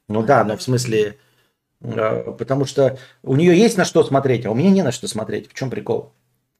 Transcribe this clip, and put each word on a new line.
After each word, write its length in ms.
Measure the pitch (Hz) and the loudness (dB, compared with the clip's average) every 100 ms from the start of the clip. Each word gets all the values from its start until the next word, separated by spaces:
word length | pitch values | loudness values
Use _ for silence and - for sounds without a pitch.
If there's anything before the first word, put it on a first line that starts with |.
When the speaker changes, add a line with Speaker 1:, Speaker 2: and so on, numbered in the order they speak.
| - | -6
Speaker 1:
Ну 140 | - | -2
да, 60 | - 127 | 2 2
Speaker 2:
Кадавр. 100 | 107 | 2
Speaker 1:
но 60 | 104 | -4
в 40 | |
смысле, 560 | - 123 120 110 104 - _ _ _ _ _ _ | -2 -2 0 -2 -2 -6 _ _ _ _ _ _
э, 500 | 120 110 110 120 117 107 | -10 -4 -2 -4 -8 -10
потому 280 | 117 135 131 | -4 -4 -2
что 320 | - 131 127 - _ | 0 0 0 -12 _
у 120 | - 135 | -2 2
неё 180 | 175 | 4
есть 240 | 175 226 226 | 6 4 2
на 80 | 165 | 0
что 180 | 170 | 2
смотреть, 420 | 143 139 131 117 113 | 2 2 2 0 -2
а 60 | |
у 40 | 113 | 0
меня 140 | 185 | 4
не 120 | 196 | 4
на 80 | 147 | 2
что 160 | 120 101 | -4 -6
смотреть. 420 | 107 107 104 - | -8 -6 -8 -10
В 40 | |
чём 160 | - 131 | -10 -8
прикол? 420 | 107 104 110 - _ _ _ _ _ | -6 -4 -6 -6 _ _ _ _ _